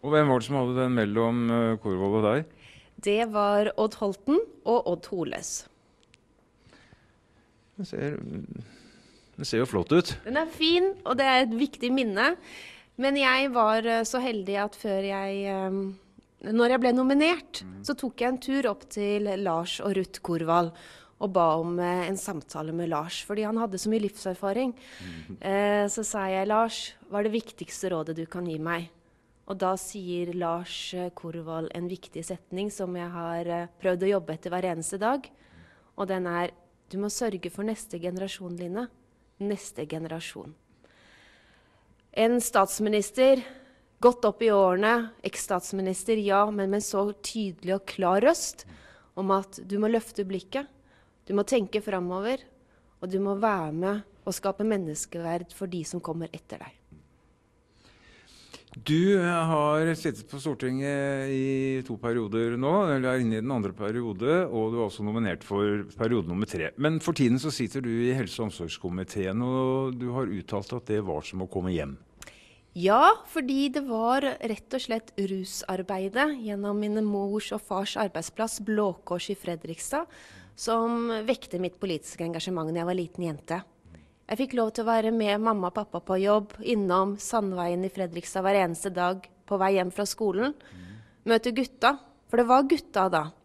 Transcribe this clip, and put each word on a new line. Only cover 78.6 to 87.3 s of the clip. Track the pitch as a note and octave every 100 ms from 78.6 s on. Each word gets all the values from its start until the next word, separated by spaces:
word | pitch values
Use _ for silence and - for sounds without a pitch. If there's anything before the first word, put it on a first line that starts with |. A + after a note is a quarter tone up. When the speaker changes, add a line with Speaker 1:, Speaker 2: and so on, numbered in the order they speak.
| G#3 G#3+ G#3 F3+ -
Speaker 2:
Kors | F3 -
i | G3
Fredrikstad, | - E3 D#3+ E3 - C#4+ E4 - - - - -
som | - A3+ A3+ A#3 A#3
vekte | A3+ A3 B3+ - F3+
mitt | F3+ -
politiske | G3 D#3+ - -
engasjement | E3+ E3+ F#3+ F3+ D#3+
da | E3+
jeg | E3+
var | F#3
liten | E3+ -
jente. | E3+ D3+ - E3+ - _ - - - _ -
Jeg | A3
fikk | C4
lov | B3 A3
til | A3 A3
å |
være | A3+ A3
med | A3+ G#3 G#3
mamma | A3 G#3+ F3+
og |
pappa | G#3+ G#3 F3
på | - F#3+
jobb, | G3 G#3+ G#3 -
innom | G#3+ A3+ G3 F3+ G3 G3+
Sandveien | -